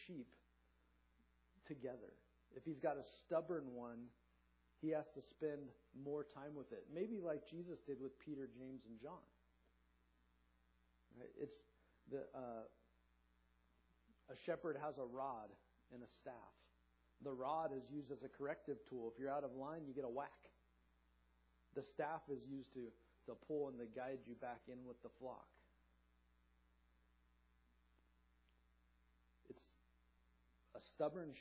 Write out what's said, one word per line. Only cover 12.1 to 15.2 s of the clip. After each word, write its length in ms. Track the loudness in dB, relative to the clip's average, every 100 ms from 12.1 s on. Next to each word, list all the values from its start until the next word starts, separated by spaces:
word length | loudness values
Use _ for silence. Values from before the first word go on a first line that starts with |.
the, 60 | -2 0 -2
uh, 320 | -2 -2 -4 -10 -20 -20 -20 -20 -20 -20 -20 -20 -20 -20 -20 -20 -20 -18 -12
a 80 | -4
shepherd 320 | 0 2 2 2
has 140 | 2 0
a 80 | 0
rod 400 | 0